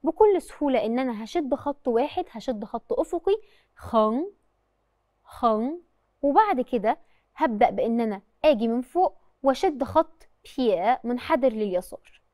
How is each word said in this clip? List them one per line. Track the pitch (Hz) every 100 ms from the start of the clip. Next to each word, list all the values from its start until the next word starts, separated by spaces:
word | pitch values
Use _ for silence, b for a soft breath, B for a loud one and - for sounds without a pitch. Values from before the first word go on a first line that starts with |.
بكل | 277 - 427 370
سهولة | - - 294 254 220
إن | 240
أنا | 262 214
هشد | 220 349 277 269
خط | 285 277 269
واحد، | 226 294 - 349
هشد | 233 233 214
خط | 220 233 _
أفقي، | - 320 339 - 427 b b b _
خن، | - 226 214 233 381 _ _ _ _ _ _ _ _ _
خن، | _ - 240 214 240 349 _ _ _ _
وبعد | 277 294 427 302
كده | - 240 208 294 - _ _ -
هبدأ | 294 214 247
بإن | 196 208 233
أنا | 226 196 _ _ 302
آجي | 240 226
من | 240
فوق | 247 339 381 - _ _
وأشد | 269 254 381 277
خط | 262 311 330 - - _ - -
بيا | 247 180 196 254
منحدر | 233 247 - 311 254
لليسار. | 220 208 180 - - - _ _